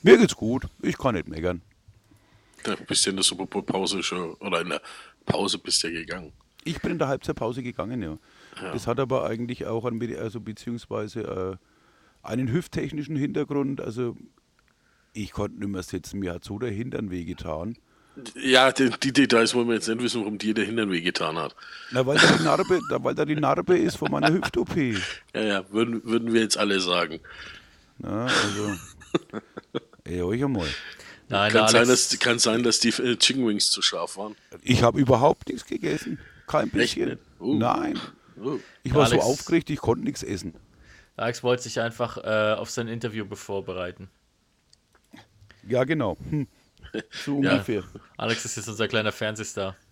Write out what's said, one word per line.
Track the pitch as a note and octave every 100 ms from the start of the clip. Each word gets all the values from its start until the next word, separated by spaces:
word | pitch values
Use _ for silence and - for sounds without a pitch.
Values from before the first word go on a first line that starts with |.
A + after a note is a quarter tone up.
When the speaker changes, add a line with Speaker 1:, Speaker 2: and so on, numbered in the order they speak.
Speaker 1:
Mir | E3+ A#3
geht's | A3
gut. | - A2 B2+ - _
Ich | - -
kann | C3+
nicht | G#2 -
meckern. | D#2+ F2 F2 _ _ - - _ - _ _ _ -
Speaker 2:
Da | - G2+
bist | - G2+ -
du |
in | F#2+
der |
Super | F#2 F2+ F#2
Bowl | G#2
Pause | F#2+ F#2+ F#2 F#2+
schon, | F2 F2+ E2
oder | - G2+ F2
in | F2
der | D2 - - - _ -
Pause | E2 G2 E2+
bist | - -
du | E2+
ja | E2
gegangen. | E2 E2+ D#2 - _ _
Speaker 1:
Ich | - E3
bin | -
in | E3+
der | C#3+
Halbzeitpause | C3+ - D3+ A#2 B2+
gegangen, | B2 - F#2+ B2
ja. | F2 D#2 _ - - -
Speaker 2:
Ja. | -
Speaker 1:
Das | - A2+
hat | A#2+
aber | C3 B2+ -
eigentlich | A2+ A#2+ B2 -
auch | A2+
einen, | A#2+ A2+ A#2 -
also | A2 A2
beziehungsweise, | A2 G#2 - A#2+ - G#2+ G#2+ A#2 G#2+ F#2+ F#2 F#2+
äh, | _ _ _ _ _ _ -
einen | A#2+ C3
hüfttechnischen | C3+ - - C#3+ D3+ D3 D#3
Hintergrund. | C#3+ - C#3+ C#3+ C#3 C#3
Also | - A2 A#2+ A2 - _ _ _ _ _ _ _ _
ich | - G2+
konnte | - G#2 -
nicht | G2+
mehr | F#2+
sitzen, | F2+ F#2 - G2+
mir | F#2
hat | F2
so | - G2+
der | B2
Hintern | G2+ B2+ - A2
wehgetan. | F2+ E2+ F2+ E2+ D#2 F#2+ A#2 _ _ _ - A#2+
Speaker 2:
Ja, | - B2+ B2+ C3+
die, | B2+ C3
die | - C3+
Details | B2+ B2+ A#2+ A2
wollen | A#2+ A#2+
wir |
jetzt | A2+ A2+
nicht | A2+
wissen, | B2 A#2+
warum | G#2 G#2+
dir | G#2+
der | A2
Hintern | G2 A2+ G#2
wehgetan | F2 E2+ - E2 D#2+
hat. | D2+ - - - -
Speaker 1:
Na, | B2
weil | C3 D#3
da | D#3+ C#3+
die |
Narbe, | D#3+ D3 F#3+ F3+ -
da, | B2+
weil | B2+
da | C#3+
die | D3+ D3+
Narbe | C#3+ D3 - F3+
ist | - -
von | D3+
meiner | C#3+ -
Hüft-O | E3+ - -
P. | - F3+ C3 G#2 - - -
Speaker 2:
Ja, | -
ja, | G#2+ G2 F#2
würden, | G#2 A#2 A#2
würden | - A2+ A2+
wir | A2+
jetzt | G#2+ -
alle | G#2 G2
sagen. | F#2 F2+ E2+ D#2+ - - - - - _ _ _
Speaker 1:
Na, | - G2+ B2
also, | G#2+ G#2 G2+ G#2 F#2 D2 - - - -
Speaker 2:
<laughs> | A2 - - - - - -
Speaker 1:
ey, | - F2
hör | F2
ich | A#2
einmal. | C#3+ A#2+ D#2+ - - - - - _
Speaker 3:
Nein, | G2 G#2
Speaker 2:
Kann | A2
Speaker 3:
Alex. | A2
Speaker 2:
sein, | A2 A#2+
dass, | B2+ - -
kann | B2+ A#2
sein, | A#2 A2
dass | A#2+ -
die, | A#2
äh, | - B2 A#2
Chicken | - C3 A#2+
Wings | G#2 -
zu | -
scharf | - F2 E2+ -
waren. | G#2 - _ -
Speaker 1:
Ich | - B2
hab | A#2+ A#2
überhaupt | C3 B2 C#3 - -
nichts | - -
gegessen. | - E3 D3+ - - - - -
Kein | D3+
Speaker 2:
Echt | -
Speaker 1:
bisschen. | - A#2+ - -
Speaker 2:
nicht? | - - -
Uh. | A2+ A#2+
Speaker 1:
Nein. | A#2+ - E4+ - - - _ -
Speaker 2:
Uh. | A2 E3 - -
Speaker 1:
Ich | B2+
war | C3+ C#3+
Speaker 3:
Alex. | -
Speaker 1:
so | F#2
aufgeregt, | C#3 - E3 D#3+
ich | D3+
konnte | - A#2+
nichts | - B2
essen. | - F#2+ E2+ - - _ - - _ -
Speaker 3:
Alex | A2+ A#2+
wollte | B2 B2
sich | B2 B2
einfach, | A#2 A2+ A#2+ -
äh, | - G#2+ G#2+ G#2+
auf | A2+
sein | - A#2
Interview | A#2 A#2 G#2+ G2+
be-, | G#2
vorbereiten. | - G2 F#2+ F#2 F2+ F2+ F#2+ _ _ _ _ _ _ _ _ _ _ - - _ - - G2
Speaker 1:
Ja, | B2
genau. | C3 D#3+ A2 E2 -
Hm. | D3+ C3 _ _ _ - A2 -
So | - - C#3+
Speaker 2:
<laughs> |
Ja. | C#3
Speaker 1:
ungefähr. | C#3 G#2 G#2+ F2+ - - -
Speaker 3:
Alex | A2 A2+ A2+
ist | -
jetzt | A2
unser | G#2+ A2
kleiner | A#2 G#2+
Fernsehstar. | - G#2+ G#2+ G#2+ - F#2+ F#2+ _